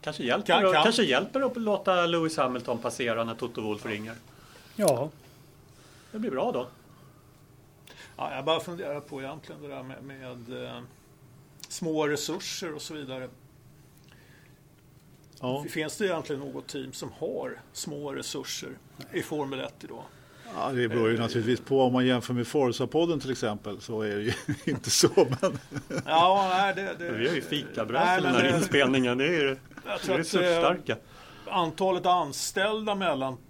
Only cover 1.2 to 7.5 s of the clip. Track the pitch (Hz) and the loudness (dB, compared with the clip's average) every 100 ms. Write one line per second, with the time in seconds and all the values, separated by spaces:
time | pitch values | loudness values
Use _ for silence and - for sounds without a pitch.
1.2 | 196 269 262 247 220 196 - 180 170 170 | 2 0 0 -2 0 0 4 2 4 2
2.2 | 160 160 131 127 120 117 117 110 123 113 | 0 2 0 0 -2 -2 -4 -2 0 0
3.2 | 113 117 120 120 107 104 117 104 110 117 | -2 -4 -6 -4 -4 -4 -4 -6 -6 -14
4.2 | - - - - - - 196 123 151 - | -18 -20 -20 -20 -16 2 2 2 -2 -10
5.2 | - - - - - - - - - 214 | -20 -20 -20 -20 -20 -20 -20 -20 -14 -6
6.2 | 220 131 214 123 127 - - - - - | -4 0 0 -2 -6 -12 -20 -20 -20 -20
7.2 | - - - | -20 -20 -20